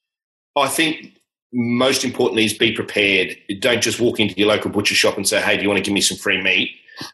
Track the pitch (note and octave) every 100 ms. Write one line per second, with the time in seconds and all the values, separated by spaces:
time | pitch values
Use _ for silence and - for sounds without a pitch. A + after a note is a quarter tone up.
0 | _ _ _ _ _ C#3+ C3+ D3 D#3+ D#3
1 | - _ _ _ _ B2 A#2 A#2+ C3 C3+
2 | B2+ A#2+ B2+ A2+ A2 - A#2 A2 G2 -
3 | G2+ G2 F2+ - - G2 B2 A#2 A#2 G#2+
4 | A#2+ - G#2 F#2+ G#2 G#2+ G2+ F#2+ G2+ G2
5 | G#2+ F#2+ G2 G2+ F#2 G#2 G2 G2 G2 G2
6 | - F#2 G#2 F#2+ F#2+ F#2 - - _ -
7 | -